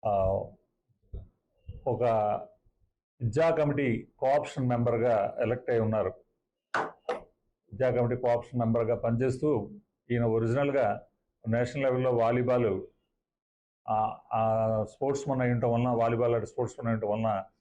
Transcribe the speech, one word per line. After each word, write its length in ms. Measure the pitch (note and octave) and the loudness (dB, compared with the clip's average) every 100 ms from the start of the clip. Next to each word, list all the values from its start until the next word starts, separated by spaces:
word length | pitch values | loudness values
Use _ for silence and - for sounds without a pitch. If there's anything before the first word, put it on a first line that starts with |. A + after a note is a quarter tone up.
| A2+ | 0
ఆ, 40 | G2+ F#2+ G2 - - _ _ _ _ _ - - _ _ _ - - - | 0 2 0 -4 -14 _ _ _ _ _ -16 -16 _ _ _ -18 -8 -4
ఒక 160 | A2 A#2+ A2 G#2 - - _ _ _ _ _ _ _ | 0 2 2 2 -2 -6 _ _ _ _ _ _ _
విద్యా 280 | A#2+ A2+ E3 | -4 2 2
కమిటీ 580 | E3 D3 C#3+ C#3 A2+ - _ | 4 2 2 0 -2 -6 _
కోఆప్షన్ 500 | C3 C#3+ - - B2+ | 2 2 0 -4 0
మెంబర్గా 680 | A#2+ A#2+ A#2 A#2+ A2 G2 - | 2 2 2 2 2 2 0
ఎలక్ట్ 320 | A#2 A#2+ - | -2 -2 0
అయి 100 | A#2+ | 0
ఉన్నారు. 320 | A2 A2 F#2 - _ _ _ _ _ - - - - - - _ _ _ _ | 2 0 -2 -4 _ _ _ _ _ -6 -6 -10 -10 -10 -10 _ _ _ _
విద్యా 180 | G2+ B2+ | -2 0
కమిటీ 300 | B2 A#2+ A#2 | 0 0 0
కోఆప్షన్ 400 | B2 A#2+ - B2+ | 0 0 -2 -2
మెంబర్గా 360 | A2+ A#2 A2+ A#2 | 0 2 0 -2
పనిచేస్తూ 760 | - A#2 C3 B2+ D3+ B2+ G2+ - _ _ _ | 0 0 0 0 0 0 -2 -12 _ _ _
ఈయన 140 | A#2+ | 0
ఒరిజినల్గా 840 | A#2 A2+ A2+ B2 C#3+ C#3 A2 G2+ - _ _ _ A#2 | 2 2 2 0 0 2 0 -2 -8 _ _ _ -2
నేషనల్ 360 | A2+ B2 C#3+ | 0 0 0
లెవెల్లో 280 | C3+ B2+ B2+ | 0 2 2
వాలీబాల్, 680 | A#2+ A2+ B2 B2 B2 A#2 F#2+ - _ _ _ _ _ _ _ _ _ - | 2 2 2 2 2 2 -2 -6 _ _ _ _ _ _ _ _ _ -4
ఆ, 320 | G#2+ A2 - - | -2 -2 -4 -6
ఆ, 520 | A2+ A2+ A2 A2 A2 | -2 0 2 0 0
స్పోర్ట్స్‌మన్ 560 | G#2 - C#3 C#3+ D3 C3 | -2 -4 -2 -2 -2 -2
అయి 120 | B2 | 0
ఉండటం 200 | A#2+ A#2+ | 0 0
వలన, 160 | A#2 B2 | 0 0
వాలీబాల్ 460 | A#2 A2+ A#2 A#2+ | 2 0 2 2
ఆడే 120 | A#2 G#2+ | 0 -2
స్పోర్ట్స్‌మన్ 420 | - A#2 - A#2 | -6 -6 -4 -4
అయి 60 | |
ఉండటం 140 | A2 G#2 | -2 0
వలన 360 | G#2+ A2+ G2+ F#2+ _ | 0 0 -2 -6 _